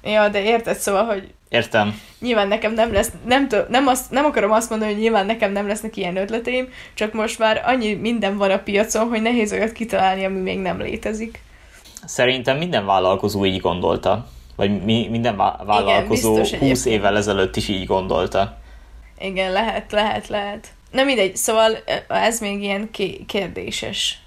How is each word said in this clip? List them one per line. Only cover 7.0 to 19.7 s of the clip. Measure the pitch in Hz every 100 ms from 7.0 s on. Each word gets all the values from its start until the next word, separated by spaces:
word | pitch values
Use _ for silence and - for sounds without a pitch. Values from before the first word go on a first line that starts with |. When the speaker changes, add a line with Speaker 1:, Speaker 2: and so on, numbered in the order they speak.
| 214
Speaker 1:
most | 220 220 226
már | 220 214 -
annyi | 262 214
minden | 190 214 233 196 202
van | 196
a | 196
piacon, | 208 202 220 214 233
hogy | 226
nehéz | 226 247 214
olyat | 190 220
kitalálni, | 226 226 190 190 190 190
ami | 190
még | 185 185
nem | 185 175
létezik. | - 220 208 214 226 - - - - - - - -
Speaker 2:
Szerintem | - 127 131 123 135
minden | 180 127 98
vállalkozó | 95 92 95 104 98 98
így | 92
gondolta. | 90 87 90 87 92 104 123 - - -
Vagy | 101 101
mi-, | 98 113 101
minden | 117 120 101
vá-, | 98
Speaker 1:
Igen, | - 98
Speaker 2:
vállalkozó | 104 98 98 98 107 110 110
Speaker 1:
biztos | 101 -
Speaker 2:
húsz |
Speaker 1:
egyébként. | 139 127 123 107
Speaker 2:
évvel | 101 104
ezelőtt | 101 98 95 -
is | 104
így | 95 92
gondolta. | 95 92 82 95 95 101 - - - - - - -
Speaker 1:
Igen, | 196 190 190
lehet, | 190 226